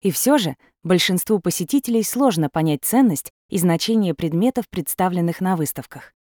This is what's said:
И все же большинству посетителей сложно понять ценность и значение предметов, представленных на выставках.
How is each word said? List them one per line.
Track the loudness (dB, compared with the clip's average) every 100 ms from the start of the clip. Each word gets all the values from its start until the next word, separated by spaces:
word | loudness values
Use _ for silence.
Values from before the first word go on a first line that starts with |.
И | 0
все | 0 2 2
же | 2 -6 _ _
большинству | 0 2 2 -2 0 -2
посетителей | 0 -4 -2 -2 0 -2
сложно | -2 0 0 2 -2
понять | 0 0 0
ценность | 0 2 4 2 -6 _ _
и | 0
значение | 2 2 0 0 0
предметов, | -2 -2 0 0 0 -6
представленных | -6 -8 -2 0 0 -2 0
на | -2 0
выставках. | -2 -6 -14 -16 -20 _